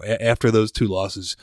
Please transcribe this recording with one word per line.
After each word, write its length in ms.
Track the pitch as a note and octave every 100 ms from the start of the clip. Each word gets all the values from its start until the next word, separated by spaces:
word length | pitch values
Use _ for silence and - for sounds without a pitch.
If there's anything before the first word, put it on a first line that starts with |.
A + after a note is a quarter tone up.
a-, 180 | G#2+ A2+
after 280 | A#2 A#2+ A#2
those 180 | A2 A2
two 160 | - A2
losses, 500 | F#2 G2 G2 F2 -